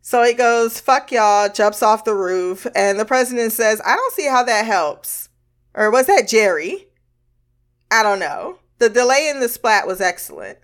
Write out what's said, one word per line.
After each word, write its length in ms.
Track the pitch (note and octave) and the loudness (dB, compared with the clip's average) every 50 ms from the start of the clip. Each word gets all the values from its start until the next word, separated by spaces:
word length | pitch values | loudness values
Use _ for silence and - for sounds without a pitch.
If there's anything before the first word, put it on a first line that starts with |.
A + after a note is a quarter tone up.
So 220 | _ - - B3 A#3 | _ -2 0 2 2
he 100 | A#3+ A#3 | 2 2
goes, 480 | A#3+ B3 A#3 A#3 A#3 A#3 A3+ A3+ - | 2 2 2 2 2 0 -2 -4 -6
"Fuck 320 | - - C4 C#4 C4+ - C4 | 0 2 2 2 0 -2 0
y'all," 380 | A#3 G#3+ G#3 G#3 G3+ G#3 G#3 | 2 4 4 4 4 2 0
jumps 320 | G#3 - G#3+ G#3 G#3 - - | 0 2 0 0 2 2 2
off 220 | G#3+ G#3+ G#3+ A3 | 2 2 2 0
the 100 | A#3 G#3+ | -4 -2
roof, 520 | G3 F#3+ F3+ F#3 F#3 F3+ F3+ F#3 F#3+ - A#3 - | -2 -2 -2 -2 -2 -2 -4 -6 -8 -10 -6 -2
and 240 | - G3 G3+ G3 G3 | 0 0 0 0 -2
the 60 | G#3+ | -2
president 480 | G#3 C4 B3+ B3+ B3 B3 A#3+ A#3 A3+ A3+ | 0 0 0 0 0 -2 -4 -2 -2 -2
says, 280 | - A#3 G#3+ A3 G#3+ - | 0 0 0 0 0 0
"I 100 | F#3+ A#3 | -2 0
don't 200 | G4 B4+ C5 B4 | 0 0 -4 -4
see 120 | - D4+ | -4 -4
how 160 | C#4+ C4 B3 B3 | 0 0 0 0
that 200 | A#3+ A3+ G#3 A3 | 2 0 0 0
helps." 640 | A3+ G#3+ F#3 E3 D3 - - - - - - - _ _ _ _ _ _ _ _ _ _ | 0 0 -2 -2 -2 -6 -8 -12 -12 -12 -12 -14 _ _ _ _ _ _ _ _ _ _
Or 160 | - G#3+ G#3+ | -2 0 2
was 160 | G#3+ B3+ C4 | 2 2 2
that 220 | C4 G4+ F4 A#3 G3 | 4 4 2 2 2
Jerry? 600 | A3 A3 G#3+ G3 F3 D#3 D#3 F#3 F4 G4+ - _ _ _ _ _ _ _ _ _ _ _ _ _ _ _ _ _ _ _ _ _ | 2 2 2 2 0 -2 -4 -8 -10 -12 -14 _ _ _ _ _ _ _ _ _ _ _ _ _ _ _ _ _ _ _ _ _
I 120 | A3 A3+ A3 | 0 2 2
don't 180 | G#3+ G3+ G3 | 2 0 -2
know. 400 | F3+ D3 C#3+ - - - F#4 _ _ _ _ _ | -4 -6 -8 -8 -10 -12 -14 _ _ _ _ _
The 100 | A#3+ A3+ | 0 2
delay 400 | G#3+ A#3+ B3 B3 C4 C#4 D#4 D4+ | 2 2 2 4 2 2 2 0
in 120 | D4 C#4 | -2 -2
the 100 | B3+ A#3 | -4 -6
splat 360 | - - - A#3 G#3+ G3+ - | -6 -4 0 2 2 2 0
was 140 | - F#3 F#3 | -2 -4 -2
excellent. 580 | F#3+ F#3 F3 - - - - D2 - F#2+ - _ | -2 -2 -2 -4 -12 -16 -16 -16 -16 -16 -18 _